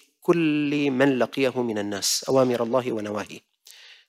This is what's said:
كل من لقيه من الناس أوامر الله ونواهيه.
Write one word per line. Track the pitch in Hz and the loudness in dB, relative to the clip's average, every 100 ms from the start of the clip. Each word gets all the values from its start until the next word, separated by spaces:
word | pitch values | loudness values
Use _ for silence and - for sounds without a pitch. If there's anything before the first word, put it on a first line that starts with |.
| _ _ | _ _
كل | - 170 160 151 147 147 143 | 0 2 2 0 0 0 0
من | 127 143 127 | 2 2 2
لقيه | 113 - 131 120 | 0 0 -2 0
من | 120 107 | -2 -2
الناس | 101 101 - - - | -4 -4 -2 -4 0
أوامر | 135 127 120 | 2 4 2
الله | 117 127 123 | 0 0 -2
ونواهيه. | 113 104 104 101 - _ _ - - - - | -4 -6 -8 -10 -14 _ _ -20 -20 -20 -20